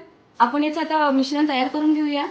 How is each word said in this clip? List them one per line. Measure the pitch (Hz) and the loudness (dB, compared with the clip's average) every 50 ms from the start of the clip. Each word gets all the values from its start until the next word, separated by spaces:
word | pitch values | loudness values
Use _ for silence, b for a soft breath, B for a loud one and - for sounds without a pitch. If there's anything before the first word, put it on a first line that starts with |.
| - - - _ _ _ _ - | -12 -16 -20 _ _ _ _ 0
आपण | 240 240 262 294 302 | 0 2 2 0 -2
याचं | 302 302 330 | -2 -2 -4
आता | 311 311 311 311 302 285 | -4 -2 0 0 2 2
मिश्रण | 269 269 262 269 294 285 302 302 | 2 2 0 0 0 0 0 0
तयार | 269 254 262 277 | 0 0 -2 -2
करून | - 302 302 302 311 | -2 0 2 2 2
घेऊया | 302 302 294 285 285 294 381 | 2 0 0 -2 -2 -4 -6